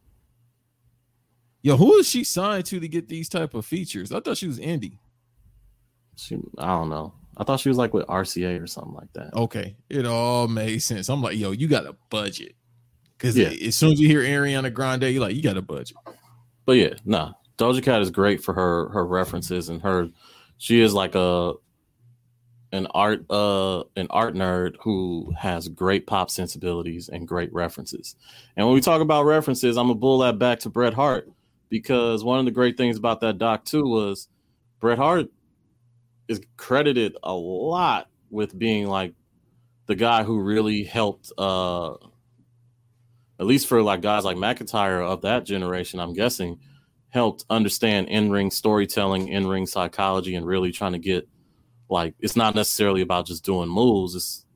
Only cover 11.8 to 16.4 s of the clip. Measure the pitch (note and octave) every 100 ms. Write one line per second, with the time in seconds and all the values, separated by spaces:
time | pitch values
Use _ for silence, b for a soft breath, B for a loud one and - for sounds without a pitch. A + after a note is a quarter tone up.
11.8 | C#2+ - - G#2+ G2+ - - _ _ _
12.8 | _ _ _ - B2 A#2 F2+ - G#2+ -
13.8 | D#3 D3+ D3+ D3+ B2+ C#3+ C#3+ C3+ C3 A#2
14.8 | C3 B2+ C3 C3 G#2+ A#2+ D3+ F#2 F#2 C#2+
15.8 | - - - B B B